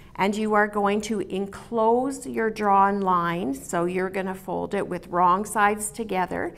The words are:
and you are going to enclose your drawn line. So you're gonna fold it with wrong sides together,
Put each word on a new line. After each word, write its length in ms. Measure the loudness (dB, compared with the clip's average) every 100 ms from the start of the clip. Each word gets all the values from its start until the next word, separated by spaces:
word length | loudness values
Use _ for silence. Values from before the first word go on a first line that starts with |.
| -12 -2
and 200 | 0 0
you 180 | 2
are 140 | 4 2
going 340 | 2 0 0
to 180 | -2 -4
enclose 1040 | -4 -4 -6 -10 -6 0 4 4 2 -6 -8
your 240 | -2 -2
drawn 520 | 0 4 6 6 2
line. 520 | 2 2 2 -2 -4
So 320 | -6 -4 -2 0
you're 240 | 0 -2
gonna 240 | -4 -6
fold 400 | -6 -6 -6 -2
it 140 | -4 -4
with 200 | -6 -4
wrong 380 | 2 4 4 2
sides 460 | 2 2 2 -6
together, 640 | -8 -4 -2 -2 -4 -6